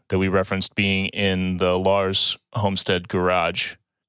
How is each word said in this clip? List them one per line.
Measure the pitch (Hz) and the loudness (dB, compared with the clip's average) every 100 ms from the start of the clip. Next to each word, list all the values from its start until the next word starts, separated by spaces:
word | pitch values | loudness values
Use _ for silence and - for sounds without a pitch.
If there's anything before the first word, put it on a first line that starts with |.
| _ | _
that | 92 | -2
we | 95 | 2
referenced | 95 95 95 - - | 0 0 -2 -2 -2
being | 98 95 95 | 0 0 -2
in | - 101 92 92 90 | -2 0 0 0 0
the | 90 92 | 0 2
Lars | 95 98 95 95 - - _ | 2 2 2 0 -2 -4 _
Homestead | 113 101 95 - 92 87 | -2 -2 0 0 -2 0
garage | 92 90 90 85 - - - _ _ | 0 2 2 0 -2 -6 -10 _ _